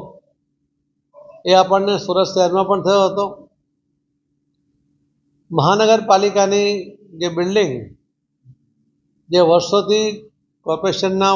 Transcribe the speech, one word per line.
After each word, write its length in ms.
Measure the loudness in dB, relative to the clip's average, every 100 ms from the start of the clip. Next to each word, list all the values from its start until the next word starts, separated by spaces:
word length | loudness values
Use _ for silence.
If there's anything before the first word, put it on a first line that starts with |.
| -10 -20 _ _ _ _ _ _ _ _ _ -20 -20 -10 2
એ 20 | 4
આપણને 380 | 4 0 0 -4
સુરત 260 | -2 -2 -2
શહેરમાં 380 | 0 0 0 -2
પણ 160 | -2 0
થયો 160 | 2 0
હતો. 180 | -2 -6 -10 -20 _ _ _ _ _ _ _ _ _ _ _ _ _ _ _ _ _ _ _ -6
મહાનગરપાલિકાની 1160 | 0 2 2 4 2 2 2 2 0 0 0 -2 -4 -8 -18 _ -10
જે 80 | -8 -4
બિલ્ડિંગ, 360 | -2 0 -2 -4 -12 -20 _ _ _ _ _ _ _ _ _ _ _ _ -2
જે 100 | 2 4
વર્ષોથી 580 | 2 2 -2 0 -2 -2 -6 -14 _ _ _ -6
કોર્પોરેશનના 680 | -4 -4 -4 -4 0 0